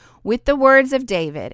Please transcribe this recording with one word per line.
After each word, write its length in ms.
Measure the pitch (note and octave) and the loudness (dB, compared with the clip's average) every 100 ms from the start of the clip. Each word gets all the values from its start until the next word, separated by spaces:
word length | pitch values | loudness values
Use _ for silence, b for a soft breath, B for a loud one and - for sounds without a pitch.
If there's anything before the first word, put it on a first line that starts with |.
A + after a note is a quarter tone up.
| b b | b b
with 220 | F#3+ A#3+ - | -6 -4 -2
the 100 | C#4+ | 2
words 380 | C4+ C4+ C4 | 4 4 2
of 120 | C4 B3+ | -2 -4
David 480 | F#3 D#3+ D3 F#2+ | -6 -6 -8 -12